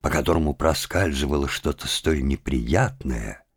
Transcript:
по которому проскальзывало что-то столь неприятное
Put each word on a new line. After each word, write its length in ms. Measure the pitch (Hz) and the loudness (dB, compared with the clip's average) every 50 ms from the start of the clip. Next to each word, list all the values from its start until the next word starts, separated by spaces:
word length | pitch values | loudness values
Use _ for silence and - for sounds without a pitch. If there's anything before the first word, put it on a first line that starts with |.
по 80 | - 80 | 0 0
которому 440 | 73 76 71 - 82 82 78 76 71 | 0 2 2 2 2 2 2 0 0
проскальзывало 920 | - - 80 76 - - - - 87 98 82 71 67 73 67 73 73 69 | 2 2 2 2 2 -4 -4 0 0 0 0 0 0 0 0 0 0 0
что-то 400 | 69 - - - 80 73 - - | -2 -4 -2 -2 -4 -4 -2 -6
столь 360 | - - - - 80 80 71 65 | -6 -6 -2 0 0 0 2 2
неприятное 1200 | 69 69 - _ - 69 64 57 60 78 95 131 135 - - - 67 62 - 53 50 - - _ _ _ | 0 -2 -2 _ -2 -2 -2 0 2 2 2 2 2 -2 -6 -6 -4 -4 -4 -6 -8 -10 -14 _ _ _